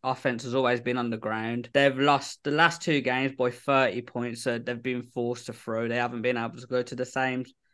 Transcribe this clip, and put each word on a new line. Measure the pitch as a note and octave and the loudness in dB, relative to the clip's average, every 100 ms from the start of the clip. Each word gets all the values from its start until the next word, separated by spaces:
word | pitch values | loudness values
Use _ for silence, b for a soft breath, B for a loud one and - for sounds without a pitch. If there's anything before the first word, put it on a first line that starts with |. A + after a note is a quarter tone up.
offense | C3 C3 C#3 A#2+ | -4 -2 -2 -2
has | B2+ | -2
always | B2 B2+ B2 | 0 2 2
been | A#2+ B2+ | 0 -2
on | A#2+ | -2
the | A2+ | -4
ground. | G#2+ A2 A2+ A#2+ A#2+ | -4 -4 -4 -6 0
They've | C#3 C#3 C3 | 4 4 6
lost | C#3+ C#3+ - - | 4 4 0 -8
the | - | -2
last | D3 E3 D#3+ | 4 4 4
two | - D3+ | 0 2
games | B2+ B2+ C3+ C3+ | 2 0 0 0
by | B2 | -2
thirty | A#2+ - C3+ C3 G2+ | 0 2 4 4 2
points, | A#2+ - A#2+ A#2 | -6 -6 -6 -4
so | C3 A#2 | -2 -2
they've | A#2 A#2+ | -2 -4
been | B2+ B2 | -4 -4
forced | A#2+ - A#2+ A#2+ - | -4 -4 -4 -4 -8
to | |
throw. | A2+ - A2+ A#2 | -12 -6 -4 -2
They | A#2 | 0
haven't | A#2+ A#2+ | -2 -2
been | A#2 A#2+ | 0 0
able | A#2 A#2+ | -2 -6
to | B2 | -2
go | B2+ | -2
to | A#2+ B2 | -2 -4
the | B2+ | -4
same | - C3 B2+ B2+ _ _ | 0 0 0 -4 _ _